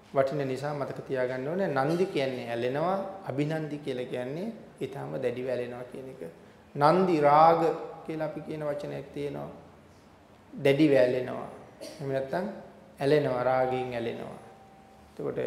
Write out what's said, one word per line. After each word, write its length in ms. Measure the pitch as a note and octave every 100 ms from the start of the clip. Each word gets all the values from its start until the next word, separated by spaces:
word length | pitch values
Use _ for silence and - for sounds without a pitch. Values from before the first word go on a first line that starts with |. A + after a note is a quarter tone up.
| -
වටින 300 | C#3 C3+ D3
නිසා 300 | C3+ B2+ D3
මතක 260 | D3 C3 -
තියාගන්න 460 | - C3 B2+ C3 C3+
ඕනේ. 220 | F#3 F#3
නන්දි 360 | C3+ C#3+ F3 F#3
කියන්නේ 440 | D#3+ C3 B2 A#2
ඇලෙනවා, 480 | A#2 B2 C#3 F3 G3 - -
අභිනන්දි 540 | - C3 D3 D#3+ D3+ D3
කියලා 280 | C#3+ B2 B2
කියන්නේ 420 | B2 B2 D#3 A3+ A3 - -
ඊටාම 380 | C3 C#3 C#3 D3+
දැඩි 260 | B2 B2
වැළෙනවා 420 | B2+ B2 A#2+ B2 B2
කියන 220 | C#3 C3
එක. 120 | - - - - - - C#3+
නන්දි 400 | D3 F3 F#3 D#3
රාග 420 | C#3+ D3 E3 E3 E3 - - -
කියලා 260 | - D#3 D3+
අපි 140 | D3+
කියන 220 | - D#3
වචනයක් 440 | D3 C#3+ D3 C#3+ C#3
තියෙනවා. 400 | D3 C#3+ C#3+ C#3+ - - - - - - - - - -
දැඩි 340 | B3 C#3 C#3+ D3+
වැළෙනවා. 600 | C3+ B2 B2+ B2 B2 - - - -
එහෙම 300 | - - C#3
නැත්නම් 360 | C3+ C3+ E3+ G#3 - - - - -
ඇලෙනවා, 480 | C#3+ D3+ C3+ B2
රාගයෙන් 500 | B2+ C3 B2+ B2+ B2+
ඇලෙනවා. 460 | A#2+ A#2 - - - - - - - - - -
එතකොට 320 | - C#3+ C3